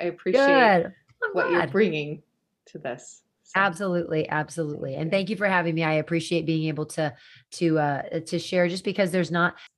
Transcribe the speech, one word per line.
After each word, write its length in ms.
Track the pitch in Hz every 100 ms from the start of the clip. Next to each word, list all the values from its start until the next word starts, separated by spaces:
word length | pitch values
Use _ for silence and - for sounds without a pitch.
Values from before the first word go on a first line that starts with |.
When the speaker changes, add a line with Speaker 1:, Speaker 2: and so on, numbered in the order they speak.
Speaker 1:
I 40 |
appreciate 420 | 175 175 185 247 277
Speaker 2:
Good. 460 | 269 220 180 180 - _ _
I'm 60 | 440
Speaker 1:
what 180 | 359 -
you're 100 | 349
Speaker 2:
glad. 120 | 143
Speaker 1:
bringing 500 | 196 196 156 147 151 _ _ _ _ _
to 120 | 165
this. 440 | 131 123 - - _ _
So 80 | _ 185
Speaker 2:
Absolutely. 680 | 196 165 196 175 - 156 -
Absolutely. 640 | 151 147 170 151 147 135
Speaker 1:
thank 80 | 139
Speaker 2:
And 40 | 160
Speaker 1:
you. 40 |
Speaker 2:
thank 200 | 196 185
you 60 | 196
for 100 | 202
having 280 | 180 170
me. 80 | 160
I 100 | 160
appreciate 520 | 156 151 170 165 170 160
being 220 | 160 156
able 180 | 151 151
to, 280 | - 151 - - - _
to, 260 | - 165 156
uh, 420 | 147 135 - 165 160
to 120 | 170
share 300 | - 180 175
just 160 | 185
because 260 | - 190 190
there's 200 | 185 156
not 240 | 170 175 - -